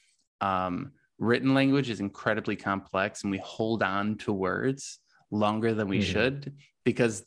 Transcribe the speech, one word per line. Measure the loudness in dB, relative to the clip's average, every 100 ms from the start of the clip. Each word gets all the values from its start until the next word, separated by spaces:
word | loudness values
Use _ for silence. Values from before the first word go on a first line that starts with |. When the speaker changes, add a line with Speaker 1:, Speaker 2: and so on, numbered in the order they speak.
| _ _ _ _
Speaker 1:
um, | 0 0 0 -4 -8 -14 _ -4
written | 0 2 4
language | 4 4 2 0
is | -4
incredibly | -6 -2 -2 0 -2 -2
complex, | -2 -2 -2 -2 -2 -2
and | -4
we | -4
hold | -6 -4 -2 0
on | 0 0 -2 -2
to | -2
words | 0 0 0 -2 -2 -8 -18 _ _ _
longer | 0 2 2 0
than | 0 0
we | 0
Speaker 2:
Mm-hmm. | 2
Speaker 1:
should, | 2 2 0 -10 -16 _ _ 0
because | 2 2 0